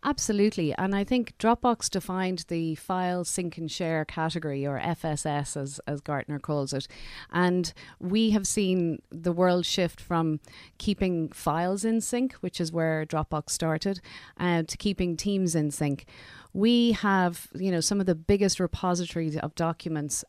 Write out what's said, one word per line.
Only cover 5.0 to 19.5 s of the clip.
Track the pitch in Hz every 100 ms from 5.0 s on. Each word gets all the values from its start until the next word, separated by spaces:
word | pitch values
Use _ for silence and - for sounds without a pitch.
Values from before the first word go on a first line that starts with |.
| 165
S | 151 156
S, | 147 143 -
as, | 139 143 -
as | 147
Gartner | - 143 - 147
calls | - 147 139
it. | 139 - - - - -
And | 170 180 180 170 - - -
we | 180 208 226
have | 214 190
seen | - 190 185 170 156 _
the | - 170
world | 170 180 180 170
shift | - 175 -
from | - 170 160 156 - - - _
keeping | - 196 190 175 160
files | - - 151 180 196 220
in | 226
sync, | 214 240 254 -
which | 180 -
is | 165
where | 165 160 156 156
Dropbox | 156 151 156 -
started, | - 160 156 196 196 - - - -
uh, | 180 170
to | 160 -
keeping | 208 190 180 165
teams | 208 196 185
in | 160 151
sync. | 143 147 139 - - - - -
We | - 214 240 233
have, | 220 208 196 180 175 -
you | - 190
know, | 175
some | 160 202
of | 185
the | 165
biggest | 165 202 196 -
repositories | 180 - 185 175 175 175 160 151
of | 151